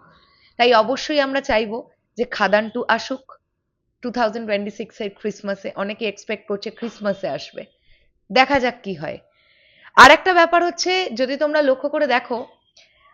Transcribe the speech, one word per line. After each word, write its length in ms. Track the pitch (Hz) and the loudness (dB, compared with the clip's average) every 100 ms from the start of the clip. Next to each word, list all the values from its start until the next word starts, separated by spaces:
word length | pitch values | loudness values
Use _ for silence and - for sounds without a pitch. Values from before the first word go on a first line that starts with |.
| _ _ _ _ _ - | _ _ _ _ _ 0
তাই 160 | 240 | 4
অবশ্যই 460 | 233 214 262 - 302 | 4 2 -2 -2 -2
আমরা 220 | 269 269 | 0 -2
চাইবো 480 | 269 220 226 226 - _ _ - | -2 -2 -2 -8 -14 _ _ -10
যে 60 | |
খাদান 460 | 240 - 202 208 220 | -8 -2 0 2 0
টু 140 | 240 - | -4 -2
আসুক 460 | 226 - 262 - - _ _ _ _ _ _ | -2 -2 -10 -12 -20 _ _ _ _ _ _
টু 100 | 247 | -10
থাউজেন্ড 360 | 233 226 220 220 | -2 -2 -2 -6
টোয়েন্টি 240 | 202 208 | -6 -6
সিক্স 300 | - 220 - | -10 -14 -10
এর 80 | 208 | -12
ক্রিসমাসে। 600 | 202 214 196 202 196 208 - | -8 -8 -8 -8 -8 -10 -8
অনেকে 300 | 196 214 220 | -8 -6 -8
এক্সপেক্ট 420 | 196 - 214 - | -8 -10 -10 -8
করছে 220 | 202 214 | -8 -8
ক্রিসমাসে 580 | 208 233 - 202 196 175 | -12 -12 -8 -6 -6 -6
আসবে, 380 | 143 - - - _ _ _ _ _ _ | -8 -10 -16 -18 _ _ _ _ _ _
দেখা 280 | 196 262 277 | 0 2 0
যাক 160 | 240 - | -2 -6
কি 100 | 196 | -10
হয়। 240 | 170 151 - _ _ _ _ _ _ - - | -10 -10 -14 _ _ _ _ _ _ 0 8
আর 160 | 254 | 10
একটা 220 | 311 381 | 10 6
ব্যাপার 300 | 349 339 339 | 4 4 2
হচ্ছে, 460 | 349 339 349 370 370 | 0 -2 -2 -2 -2
যদি 240 | 226 254 277 | -4 -4 -2
তোমরা 240 | 302 302 | 0 2
লক্ষ্য 280 | 294 262 285 | 2 0 -2
করে 180 | 302 294 | -2 0
দেখো, 400 | 247 - 240 262 _ _ _ _ _ _ | 0 -2 -8 -10 _ _ _ _ _ _